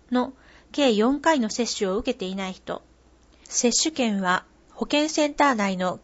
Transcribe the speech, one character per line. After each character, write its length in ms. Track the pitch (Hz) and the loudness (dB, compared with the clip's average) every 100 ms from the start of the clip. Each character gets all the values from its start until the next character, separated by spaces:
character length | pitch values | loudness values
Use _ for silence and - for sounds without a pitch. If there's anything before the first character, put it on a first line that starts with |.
| _ | _
の 220 | 247 254 - - - _ | -2 -2 -8 -20 -20 _
計 220 | - 277 | 0 2
四 260 | 208 226 285 | 4 2 2
回 200 | 320 311 | 2 2
の 100 | 220 | 0
接 280 | - 226 - | -2 -4 -2
種 100 | 196 | -2
を 100 | 190 | -2
受 160 | 180 | -2
け 40 | 247 | -6
て 80 | 185 | -6
い 100 | 190 | -6
な 140 | 190 | -8
い 40 | |
人。 280 | 185 - - - _ _ _ _ _ | -10 -10 -12 -12 _ _ _ _ _
接 280 | - - 240 | -8 0 0
種 200 | 226 320 | 2 -2
券 300 | 311 233 202 | 0 -2 0
は、 240 | 185 185 - _ _ | 0 0 -2 _ _
保 140 | - 226 | -8 0
健 220 | 294 311 | 2 2
セ 180 | 320 294 | 2 0
ン 80 | 294 | 2
タ 160 | 285 | 2
ー 20 | |
内 240 | 233 196 185 | 2 0 0
の 220 | 185 - | -4 -4